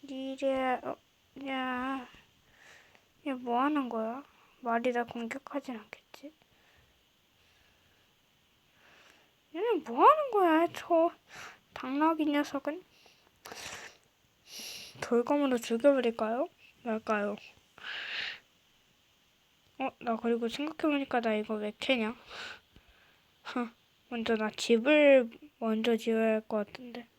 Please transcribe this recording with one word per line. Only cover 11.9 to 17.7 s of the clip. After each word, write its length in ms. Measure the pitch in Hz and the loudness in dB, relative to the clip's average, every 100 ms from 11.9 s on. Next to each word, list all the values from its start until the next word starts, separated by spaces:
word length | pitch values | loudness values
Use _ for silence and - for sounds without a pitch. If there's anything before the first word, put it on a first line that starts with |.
| 277 311 320 302 | 0 0 2 0
녀석은? 560 | 285 294 277 285 330 - _ - _ _ _ - - - - - - _ _ _ _ _ - - - - - | 0 -2 -4 -6 -8 -14 _ -20 _ _ _ -20 -16 -14 -14 -18 -20 _ _ _ _ _ -16 -14 -14 -18 -14
돌검으로 580 | - 240 240 294 285 247 | 0 0 2 2 2 0
죽여버릴까요? 880 | - 233 285 269 240 226 220 240 339 _ - _ | -2 4 6 6 2 -2 -4 -2 -4 _ -20 _
말까요? 540 | 240 220 226 214 202 208 - - _ | -6 -6 -2 -2 -2 -6 -14 -20 _